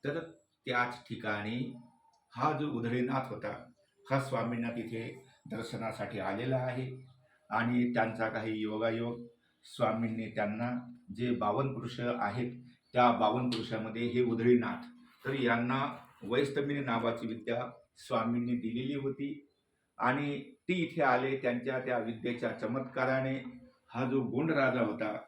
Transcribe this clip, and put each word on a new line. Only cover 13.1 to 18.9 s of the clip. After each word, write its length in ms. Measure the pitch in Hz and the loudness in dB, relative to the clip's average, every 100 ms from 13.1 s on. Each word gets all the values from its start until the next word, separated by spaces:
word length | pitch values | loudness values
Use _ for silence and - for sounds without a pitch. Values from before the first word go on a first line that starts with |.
बावन 380 | 117 107 120 123 | 8 4 4 0
पुरुषामध्ये 580 | 113 107 110 110 110 120 | -2 -2 -4 -4 -4 -2
हे 160 | 123 | 2
उधळीनाथ, 600 | 120 110 117 120 - - - - - _ 131 | 2 4 6 6 6 -4 -10 -18 -20 _ -4
तर 80 | |
यांना 460 | 135 120 117 120 135 135 - - - | 0 4 4 4 0 0 -4 -16 -14
वैस्तमिनी 560 | 101 123 143 143 143 143 | 0 2 2 2 0 0
नावाची 480 | 131 113 117 - 113 | 0 0 0 0 -4
विद्या 420 | 113 - 117 - - _ _ | -6 -2 -2 -4 -10 _ _
स्वामींनी 580 | - 117 113 120 120 120 | -2 0 2 0 0 0
दिलेली 400 | 113 117 131 | 0 -2 -2